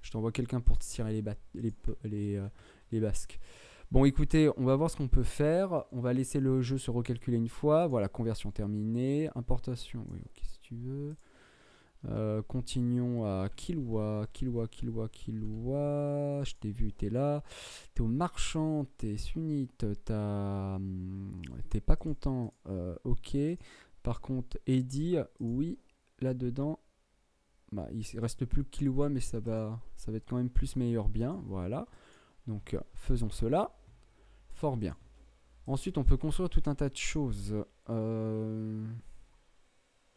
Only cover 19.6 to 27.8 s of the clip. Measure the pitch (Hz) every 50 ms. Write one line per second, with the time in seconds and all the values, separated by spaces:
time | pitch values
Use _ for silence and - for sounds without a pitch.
19.6 | 135 127 - _ - 107 104 - - - 113 107 104 104 104 101 101 101 98 98
20.6 | 95 98 95 95 95 95 92 92 92 92 95 95 98 98 95 90 85 65 60 62
21.6 | - - - 135 - - - - - 160 151 - - 143 131 127 120 110 - _
22.6 | _ - 98 92 87 92 85 - _ - 123 - - - - - 143 156 175 180
23.6 | - - - - - - - - - - 117 - - - 135 127 123 - - -
24.6 | - - 131 131 127 127 131 139 151 170 180 160 127 - - - - 117 117 127
25.6 | 147 170 - - _ _ _ _ _ _ _ - - 131 131 127 127 123 123 135
26.6 | 139 147 160 - _ _ _ _ _ _ _ _ _ _ _ _ _ _ _ _
27.6 | _ - - -